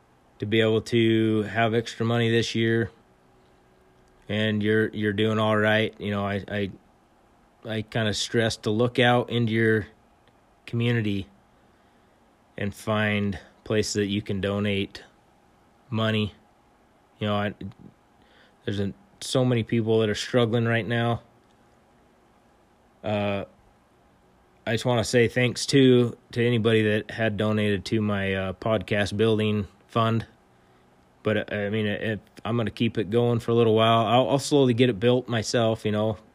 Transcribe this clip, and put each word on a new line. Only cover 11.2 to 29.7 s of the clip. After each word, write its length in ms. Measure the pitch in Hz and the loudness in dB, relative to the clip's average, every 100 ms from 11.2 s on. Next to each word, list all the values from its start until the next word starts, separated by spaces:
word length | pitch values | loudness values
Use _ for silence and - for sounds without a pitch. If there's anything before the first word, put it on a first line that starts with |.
| 98 _ _ _ _ _ _ _ _ _ _ _ _ - | -8 _ _ _ _ _ _ _ _ _ _ _ _ -10
and 160 | 101 | -10
find 640 | - - 107 107 104 101 90 - _ | -8 -4 -2 0 0 -2 -6 -10 _
places 300 | - 107 101 | -4 -2 0
that 140 | 107 101 | -2 -2
you 140 | 101 | -2
can 200 | - 101 | -4 -4
donate 640 | 98 101 104 98 98 - - _ _ _ _ _ _ _ - | -2 -2 -2 -2 -4 -8 -20 _ _ _ _ _ _ _ -8
money. 440 | 110 110 110 104 - _ _ _ _ _ _ _ - | -4 0 0 -2 -6 _ _ _ _ _ _ _ -6
You 80 | 104 | -2
know, 80 | 104 | -2
I, 180 | 104 - 98 - - - _ _ _ _ _ _ - | -2 -6 -12 -14 -20 -20 _ _ _ _ _ _ -8
there's 140 | 101 | -4
a, 140 | 98 - _ - | -4 -6 _ -16
so 240 | - 135 127 | -4 0 2
many 180 | 120 | 0
people 360 | 107 117 110 110 | 0 -2 2 2
that 100 | 110 | 2
are 60 | 101 | -2
struggling 500 | - 127 117 120 117 | -2 0 2 0 0
right 220 | 117 110 | -2 -2
now. 340 | 117 117 117 - _ _ _ _ _ _ _ _ _ _ _ _ _ _ _ _ _ | -2 -2 -2 -6 _ _ _ _ _ _ _ _ _ _ _ _ _ _ _ _ _
Uh, 420 | - 104 101 101 - _ _ _ _ _ _ _ _ _ _ _ - | -4 -2 -2 -4 -6 _ _ _ _ _ _ _ _ _ _ _ -4
I 60 | |
just 120 | 113 131 | -2 0
wanna 180 | 120 | 0
say 240 | 101 123 113 | 2 4 4
thanks 380 | 123 123 - - | 2 -2 -2 0
to, 500 | 143 131 123 120 - - | 6 8 6 4 -2 -10
to 140 | 123 117 | -2 0
anybody 380 | 120 110 113 | 2 2 4
that 280 | 107 107 - | 2 0 -2
had 260 | - 113 104 | -4 -2 -2
donated 480 | 107 107 104 101 90 | -2 0 0 -2 -2
to 160 | 110 | -2
my, 320 | 104 101 98 | 0 -2 -2
uh, 200 | 95 95 | -4 -4
podcast 640 | 92 113 110 92 104 101 104 | -6 -2 -2 0 -2 -2 0
building 520 | 113 107 107 104 98 | 2 2 0 -2 -4